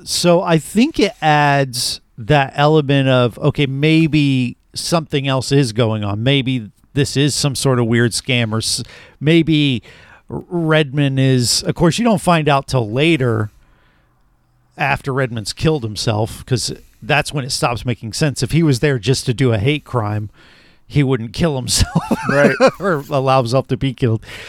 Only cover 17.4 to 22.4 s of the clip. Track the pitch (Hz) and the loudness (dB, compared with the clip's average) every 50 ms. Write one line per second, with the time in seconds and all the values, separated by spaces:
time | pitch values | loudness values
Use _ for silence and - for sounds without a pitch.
17.4 | 123 135 - - - 127 120 107 - 127 117 - - 110 - - 160 147 123 - | -6 -4 -4 -2 -2 -2 -2 -2 -4 -4 -4 -4 -6 -10 -4 -2 -2 -2 0 -2
18.4 | - 113 - 160 170 151 135 113 - 147 139 123 92 123 135 - - - 120 101 | -4 -2 0 2 2 2 2 2 2 0 0 0 0 0 -2 0 0 -4 -2 0
19.4 | 135 123 113 104 101 131 151 147 - - - 123 107 104 107 107 107 104 _ _ | 2 2 2 2 0 0 -2 -2 -4 -6 -4 -4 -2 -2 -4 -6 -6 -8 _ _
20.4 | - - - _ _ _ _ _ _ - - 147 143 131 135 120 113 113 - - | -20 -20 -20 _ _ _ _ _ _ -4 -2 0 0 2 0 -2 -4 -6 -4 -2
21.4 | - 165 143 131 120 107 - - - - - - - - - - - - - 571 | -2 -2 -2 -2 -4 -2 0 0 0 0 0 -4 -2 -2 -4 -4 -2 -2 2 4